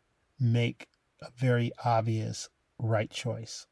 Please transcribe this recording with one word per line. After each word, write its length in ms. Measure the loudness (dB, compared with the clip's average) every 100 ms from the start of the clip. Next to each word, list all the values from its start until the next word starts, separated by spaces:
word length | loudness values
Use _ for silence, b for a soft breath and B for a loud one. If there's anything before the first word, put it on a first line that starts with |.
| _ _ _ _
make 500 | 2 4 2 -2 -14 _ _ _
a 80 | -20 -2
very 380 | 2 4 2 -2 2
obvious 640 | 2 2 -2 -2 -6 -12 _ _ _
right 300 | -2 0 0
choice. 580 | -6 -6 -6 -10 -14 -18